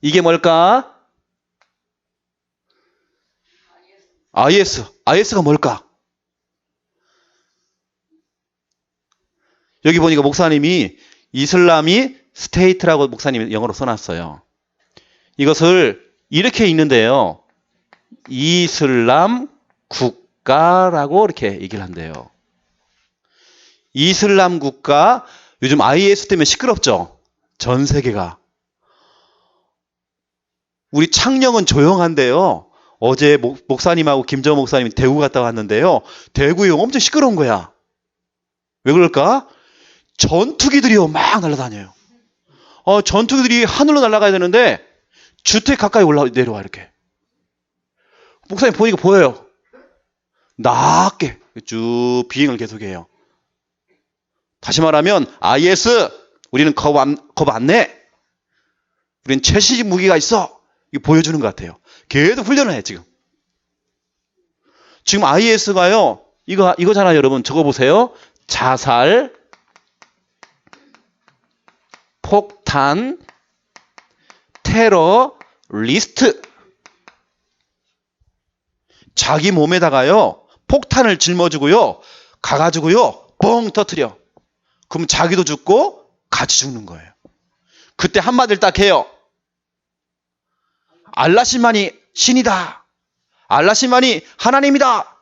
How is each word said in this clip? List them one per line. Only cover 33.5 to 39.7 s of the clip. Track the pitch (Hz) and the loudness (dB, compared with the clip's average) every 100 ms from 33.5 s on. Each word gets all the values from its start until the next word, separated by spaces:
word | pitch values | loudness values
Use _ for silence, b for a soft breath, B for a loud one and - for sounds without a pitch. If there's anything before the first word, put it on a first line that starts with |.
| 135 _ | -8 _
목사님하고 | 127 185 170 151 139 | -4 0 0 0 -2
김정은 | 127 135 139 147 | -2 -4 0 0
목사님이 | 131 139 120 | 0 -2 -2
대구 | 107 131 143 | -2 0 0
갔다 | 139 131 | 0 0
왔는데요. | 120 113 107 104 170 139 B B B | -2 -4 -4 0 2 0 B B B
대구에 | - 143 170 196 | -2 -2 2 2
엄청 | 156 220 269 | 2 0 -2
시끄러운 | - 302 277 196 | -2 0 0 0
거야. | 135 104 85 _ _ _ _ _ _ _ _ _ _ _ | -2 -2 -6 _ _ _ _ _ _ _ _ _ _ _
왜 | 127 | 0
그럴까? | 156 175 - 156 262 262 b b | 2 4 2 0 0 -4 b b